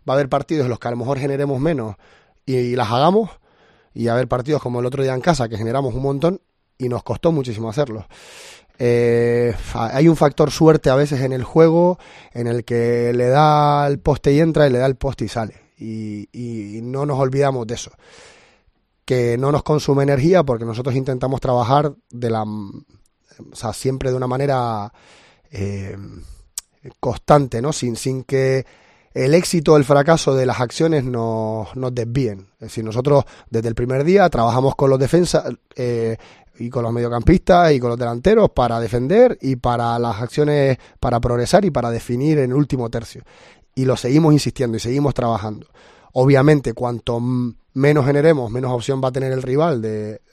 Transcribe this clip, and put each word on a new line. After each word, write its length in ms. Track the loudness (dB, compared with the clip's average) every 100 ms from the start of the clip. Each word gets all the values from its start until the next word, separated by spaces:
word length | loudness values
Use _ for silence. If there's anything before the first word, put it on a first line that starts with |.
| -2
va 60 |
a 40 | -2
haber 120 | 0
partidos 360 | -2 -2 -2 -2
en 40 |
los 100 | -4
que 80 | -6
a 40 |
lo 60 | -6
mejor 200 | -4 -4
generemos 420 | -4 -4 -4 -2
menos 360 | -2 -2 -6 -12 _ _ _ _ -4
y, 100 | -2
y 200 | 0 -2
las 160 | -2
hagamos, 400 | 2 2 2 -2 -8 _ _ _ _ _
y 120 | -6 -2
va 60 |
a 40 | 0
haber 120 | -2
partidos 340 | -4 -2 -4
como 200 | -4 -4
el 40 | -4
otro 160 | -4
día 120 | -4
en 80 | -2
casa 280 | -2 0 -2
que 80 | -4
generamos 380 | -4 -4 -4 -4
un 80 |
montón 380 | -4 -2 -2 -2 -8 _ _ _
y 120 | -6
nos 140 | -6
costó 280 | -6 -4 0
muchísimo 380 | 0 -2 -6 -6
hacerlo. 360 | -4 -4 -6 -14 -20 -20 -20 -20 -20 _ -4
Eh, 760 | 0 2 2 2 2 2 0 -2
fa-, 380 | -6 -6 -4 4
hay 120 | 4
un 80 | 6
factor 360 | 4 2 0
suerte 380 | 4 4 6 4
a 60 | 2
veces 260 | 2 0
en 100 | -2
el 120 | -4
juego 540 | -2 4 6 6 2 0 -8 -20 -14
en 140 | -8 -4
el 180 | -4 -2
que 480 | -2 0 0 0
le 140 | 0 2
da 580 | 4 4 4 2 2 0
al 140 | -2
poste 340 | -2 0 2
y 80 | 2
entra 260 | 2 4 2
y 40 |
le 80 | 4
da 60 | 0
al 100 | -2
poste 300 | -6 -6 -6
y 20 |
sale. 280 | -6 -8 -10 _ _
Y, 520 | -12 -10 -10 -10 -12
y 500 | -12 -10 -10 -10 -10
no 240 | -8 -6 -4
nos 140 | 0
olvidamos 480 | 0 2 0 -2 -6
de 80 | -8
eso. 160 | -12 -20 _ -20 -20 -20 _ _ _ _ _ _ -4
Que 320 | 0 0 0
no 140 | 0
nos 120 | 0
consume 400 | 0 0 2 2
energía 400 | 2 2 4 4
porque 220 | 2 -2 -4
nosotros 300 | -6 -4 -2
intentamos 440 | -2 -4 -4 -2
trabajar 540 | 0 0 2 2 0 -4 _
de 200 | -8 -4
la, 140 | -4
o 1120 | -4 -8 -12 -16 -20 _ _ _ _ -20 -20 -12
sea, 160 | -10
siempre 380 | -6 -6 -4 -4
de 60 | -4
una 120 | -4
manera, 640 | -2 -2 -2 -2 -4 -8 -14 _ _ _ _ _
eh, 440 | -10 -8 -6 -10 -12 -16 -18 -20 -20 _ -18 -18 _ -20 -8
constante, 640 | -6 -4 4 4 4 -4
¿no? 100 | -4
Sin, 240 | -4 -6 -6
sin 280 | -6 -6
que 420 | -4 -2 0 0 -4 _ _ _ _
el 200 | -4 2
éxito 400 | 2 2 0 4
o 40 | 4
el 80 | 6
fracaso 480 | 4 4 2 2
de 120 | 0 0
las 140 | 0
acciones 440 | -4 -2 0 0
nos, 720 | -2 -4 -2 -2 -4 -4 -8 -8
nos 180 | -6
desvíen. 540 | -4 -4 -2 -2 -6 -14
Es 140 | _ -14
decir, 160 | -8
nosotros 420 | -6 -2 2 2 2 -6 -6
desde 180 | -4 -2
el 80 | -4
primer 280 | -2 0
día 240 | 4 6 4
trabajamos 460 | 4 2 2 2 2
con 140 | 2
los 100 | 2
defensas, 540 | 2 2 2 0 -2 -8 _ -8
eh, 420 | -4 -2 -2 -4 -10 -20 _ -14
y 100 | -8
con 140 | -4
los 100 | -4
mediocampistas 800 | -2 -2 0 4 4 6 4 6
y 60 | 4
con 100 | 0
los 100 | -2
delanteros 500 | -4 -2 2 4 4
para 280 | 2 0 0
defender 580 | -2 -2 0 4 4 2
y 160 | -4 -2
para 400 | -2 -2 -2 -2
las 220 | -2 -4
acciones, 560 | -4 -2 0 2 2 0 -6 _
para 200 | -2 0
progresar 460 | 0 -2 2 2 2
y 60 |
para 200 | 0 -2
definir 480 | -4 -4 -2 0 0
en 120 | 0
el 40 | 0
último 340 | 0 -2 -4
tercio. 340 | -6 -10 -14 -20 -20 -20 _ _
Y 120 | -4 -2
lo 120 | -2
seguimos 360 | 2 4 6
insistiendo 440 | 4 2 -4 -4 -4
y 20 |
seguimos 340 | -4 -2 -2
trabajando. 540 | -2 -2 -2 -6 -10 -16 _ -20 _ _
Obviamente, 600 | 0 4 6 6 4 0
cuanto 440 | -6 -6 -6 -4 -4
m-, 380 | -2 -2 -4 -8 _
menos 320 | 0 2 4 2
generemos, 440 | 4 4 2 0
menos 200 | -4 -4
opción 300 | -4 -2 -2
va 60 | -2
a 20 |
tener 220 | -2 -4
el 80 | -4
rival 400 | -2 0 0 0
de, 400 | -4 -6 -8 -12 _